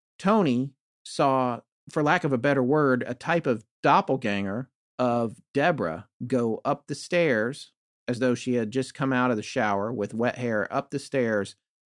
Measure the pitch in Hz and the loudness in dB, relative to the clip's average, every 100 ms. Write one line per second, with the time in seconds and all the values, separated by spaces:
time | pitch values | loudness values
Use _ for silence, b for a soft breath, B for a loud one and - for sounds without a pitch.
0 | _ - 185 220 160 123 139 - _ _ | _ -4 2 4 4 2 0 -6 _ _
1 | - - 143 131 127 117 - _ - 160 | -10 0 2 2 0 -4 -10 _ -8 -2
2 | 147 170 151 127 143 135 123 151 143 123 | 2 2 2 0 2 2 2 2 4 2
3 | - 123 - 170 151 113 - _ 147 151 | -2 -6 -2 0 0 -4 -6 _ 4 4
4 | - 131 107 101 98 107 139 _ _ - | 4 0 0 -2 -2 -6 -8 _ _ -2
5 | 123 120 113 - _ 139 165 147 87 82 | 0 0 -2 -6 _ 0 2 0 -2 -6
6 | - - 120 127 117 107 139 - - 147 | -12 -12 -4 0 0 -2 -2 -4 -6 -12
7 | - 175 165 113 117 147 - _ _ _ | -2 2 2 2 0 -6 -14 _ _ _
8 | - 117 127 120 127 120 107 127 131 - | -6 0 2 0 0 -2 0 -4 -4 -4
9 | 135 127 127 107 - 131 107 101 107 123 | -2 0 0 0 -4 -2 0 0 -2 -4
10 | 101 110 120 - 123 107 95 135 - 139 | -6 -2 -2 -2 -2 -2 -2 -4 -6 -8
11 | - 139 117 104 95 - _ _ | -4 -2 0 0 -2 -10 _ _